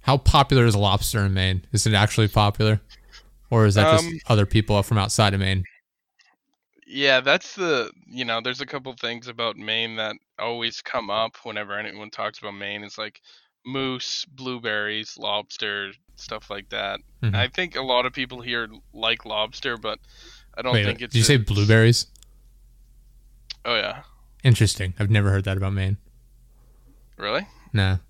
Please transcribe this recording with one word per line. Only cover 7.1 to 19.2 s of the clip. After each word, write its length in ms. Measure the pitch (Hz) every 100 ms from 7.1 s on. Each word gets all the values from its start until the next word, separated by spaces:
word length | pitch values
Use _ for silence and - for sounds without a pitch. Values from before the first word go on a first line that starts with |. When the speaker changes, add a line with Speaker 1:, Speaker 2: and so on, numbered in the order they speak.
| 131
Speaker 2:
that's 340 | 131 170 -
the, 360 | - 175 139 110 - _
you 200 | 123 120
know, 160 | 113
there's 180 | 117 127
a 60 | 127
couple 260 | 143 131
things 340 | 120 117 117 120
about 300 | 117 117 101
Maine 400 | 104 113 113 110
that 180 | 110 104 _ -
always 440 | 110 120 117 -
come 260 | - 127 104
up 280 | 104 113 -
whenever 360 | 120 107 104 101
anyone 320 | 107 98 107
talks 280 | - 104 -
about 140 | 107
Maine. 320 | 101 101 104
It's 140 | 104 104
like 200 | 107 _ _ - _ _
moose, 640 | 123 135 135 127 - - -
blueberries, 880 | 131 127 127 113 107 104 107 110 -
lobster, 760 | 107 104 101 - 107 101 98 98 _ _
stuff 340 | - 110 -
like 180 | 101 98
that. 320 | 107 101 101 _ _
Speaker 1:
Mm-hmm. 120 | 113
Speaker 2:
I 140 | 101 123
think 280 | - 180 131
a 40 |
lot 220 | 135 123
of 80 | 123
people 300 | 143 127 127
here 260 | 120 120 110 110 _
like 320 | 110 113 117